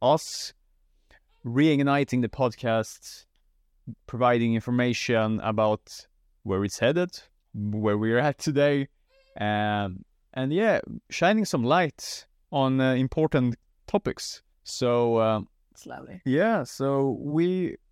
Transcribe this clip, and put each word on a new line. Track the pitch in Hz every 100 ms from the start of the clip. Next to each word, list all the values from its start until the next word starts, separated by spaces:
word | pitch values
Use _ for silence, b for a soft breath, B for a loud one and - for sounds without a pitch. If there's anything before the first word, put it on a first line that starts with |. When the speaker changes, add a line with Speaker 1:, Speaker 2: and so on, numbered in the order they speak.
Speaker 1:
us | 123 156 - - - - _ _ _ _ _ b _ _
reigniting | 120 123 156 143 139 143 139 127
the | 117
podcast, | - 123 - 120 113 110 - - - - _ _ _ _ _ - - -
providing | 117 123 123 117
information | 113 123 123 123 113 - 113 110 110
about | 113 107 107 107 - - - _ _ _
where | - 95
it's | 101 -
headed, | 120 165 180 - - _ _ 110
where | 104 107 107 104
we're | 110 117
at | 147 -
today, | 156 139 143 143 139 _ _ _ _ -
um, | 104 104 107 104 101 95 - _ _ -
and | 131
yeah, | 165 220 156 - 113 -
shining | - 170 220 196
some | 147
light | 117 170 160 - - - - _ _
on, | 143 131 131
uh, | 131
important | 127 127 - 156 139 123 - _ _ -
topics. | 202 - - - - _ _
So, | - - 123 120 120 113
uh, | 110 110 107 _ _
Speaker 2:
It's | - -
lovely. | 127 131 - 135
Speaker 1:
yeah, | 139 220 214
so | 123 - 135 139 139 107
we, | 143 156 175 185 175 - _